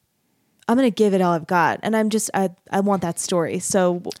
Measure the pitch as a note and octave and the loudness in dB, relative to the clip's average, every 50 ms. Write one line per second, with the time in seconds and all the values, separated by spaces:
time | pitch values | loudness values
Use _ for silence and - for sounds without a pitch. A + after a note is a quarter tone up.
0 | _ _ _ _ _ _ _ _ _ _ _ _ _ - A#3 C4 C4+ A#3+ F3+ - | _ _ _ _ _ _ _ _ _ _ _ _ _ 0 2 2 2 2 2 2
1 | G#3+ G#3 F#3+ F#3+ F#3 F3 E3+ D#3+ D#3 - F#3 F3 D#3+ C3+ G#2 - - G#3 A3 A3 | 2 2 2 2 2 2 0 0 -2 0 2 2 2 2 0 -2 -2 -2 0 0
2 | A3 G#3+ G#3+ G#3+ - - - F#3+ F#3+ F3+ F3+ - _ - - G3 G3 G3+ G3+ F#3 | 0 0 0 -2 -4 -4 -2 -2 -2 -2 -4 -10 _ -4 -2 -2 0 0 0 0
3 | F#3 E3+ E3+ - - - F#3 F3 D#3+ - - F3+ - - G#3+ G3 F3+ F3+ F3 F3+ | -2 -4 -6 -6 -4 -2 -2 -2 0 -2 -4 -6 -4 -2 0 2 2 2 0 -2
4 | - - - - | -6 -10 -12 -6